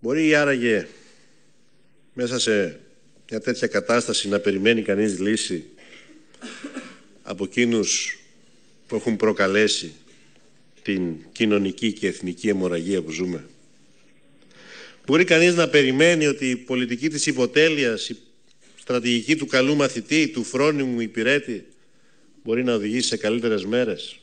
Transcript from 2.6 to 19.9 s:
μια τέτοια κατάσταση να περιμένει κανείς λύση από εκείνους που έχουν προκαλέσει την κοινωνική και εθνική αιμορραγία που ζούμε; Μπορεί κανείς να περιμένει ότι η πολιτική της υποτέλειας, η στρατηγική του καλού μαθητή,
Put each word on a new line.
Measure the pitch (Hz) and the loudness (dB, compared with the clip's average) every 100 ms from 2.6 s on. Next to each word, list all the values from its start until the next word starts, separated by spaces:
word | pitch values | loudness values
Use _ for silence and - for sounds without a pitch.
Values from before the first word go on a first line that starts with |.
| 92 76 - - _ - - | 0 -6 -20 -20 _ -20 -10
μια | 110 | -8
τέτοια | 117 123 113 | -4 -2 -2
κατάσταση | 101 - 117 117 104 101 | -2 0 0 0 -4 0
να | 101 | 0
περιμένει | 101 95 101 117 | 0 0 2 2
κανείς | 104 98 107 92 | 0 0 0 0
λύση | 95 110 - 90 78 - - - - - _ - 233 - - - - - - - | -2 -2 -2 -6 -10 -20 -20 -20 -20 -20 _ -20 -18 -16 -14 -14 -16 -20 -20 -20
από | - 92 | -14 -8
εκείνους | 98 - 120 117 95 - - - - _ - - _ _ _ | -6 0 2 2 0 -2 -4 -10 -14 _ -20 -20 _ _ _
που | |
έχουν | 110 120 107 | -4 -2 0
προκαλέσει | 107 101 98 98 107 - 85 - - - - - - - _ _ | 0 2 2 4 2 0 -6 -16 -20 -20 -20 -20 -20 -20 _ _
την | - 98 87 80 - | -6 -4 -4 -6 -14
κοινωνική | - 110 104 98 90 117 | -4 0 2 0 -4 -6
και | 104 131 | -2 -6
εθνική | - 92 85 107 | -4 -10 -6 -2
αιμορραγία | 98 92 87 82 98 | -2 -2 -4 -4 -4
που | 80 | -4
ζούμε; | 80 90 85 - - - - - _ _ _ _ _ _ - - - - - - | -6 -6 -6 -12 -20 -20 -20 -20 _ _ _ _ _ _ -20 -20 -20 -20 -20 0
Μπορεί | 151 | 2
κανείς | 180 165 175 | 6 6 6
να | 175 165 | 4 4
περιμένει | 147 135 131 165 170 151 | 4 4 6 4 6 2
ότι | 139 131 | 0 -2
η | 123 | -4
πολιτική | - 127 123 120 151 | -4 -4 -2 -2 -4
της | 151 160 | -2 -2
υποτέλειας, | 131 120 147 160 151 127 110 - | 0 0 4 4 4 0 -2 -6
η | 117 - _ _ _ - - | -12 -16 _ _ _ -20 -20
στρατηγική | - 123 117 120 110 156 | -4 -2 0 -2 0 -2
του | 135 | 2
καλού | 131 131 147 | 2 2 2
μαθητή, | 139 | 0